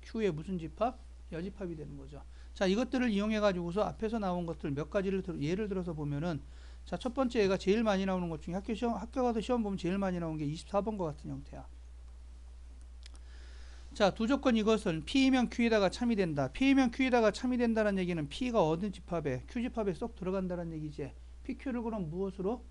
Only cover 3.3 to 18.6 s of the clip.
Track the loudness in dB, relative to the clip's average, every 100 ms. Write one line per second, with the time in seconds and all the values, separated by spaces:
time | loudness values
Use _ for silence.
3.3 | 4 4 4 0 2 0 0 -2 0 0
4.3 | 0 -2 -4 -2 -2 0 0 2 0 -2
5.3 | -2 -2 0 -2 -2 -4 -4 -2 -2 -2
6.3 | -4 -6 -16 -16 -16 -8 -4 -4 0 0
7.3 | 4 4 4 4 4 4 2 2 0 0
8.3 | -4 -4 -6 -4 -2 0 -2 -4 0 2
9.3 | 2 0 0 2 0 0 0 0 0 -2
10.3 | -2 -4 -4 -2 -2 -2 -2 -4 -4 -8
11.3 | -10 -10 -14 -14 -16 -16 -16 -16 -16 -16
12.3 | -16 -16 -16 -16 -16 -16 -16 -16 -16 -16
13.3 | -16 -16 -14 -14 -14 -16 4 4 6 2
14.3 | 4 4 4 6 4 2 -2 2 6 6
15.3 | 6 4 4 4 6 4 2 0 2 2
16.3 | 2 0 4 6 6 6 4 4 6 6
17.3 | 4 0 2 2 4 2 2 0 0 -2
18.3 | -4 0 4